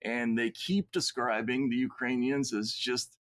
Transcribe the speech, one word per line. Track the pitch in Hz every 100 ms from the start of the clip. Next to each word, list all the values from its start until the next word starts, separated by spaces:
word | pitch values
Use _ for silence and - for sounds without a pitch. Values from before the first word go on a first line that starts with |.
And | 107 120 117 113
they | 117
keep | - - 196 -
describing | 175 - - 120 110 113 127 135
the | 120
Ukrainians | 127 - 123 127 127 139 131
as | 107 110
just | - - 123 - -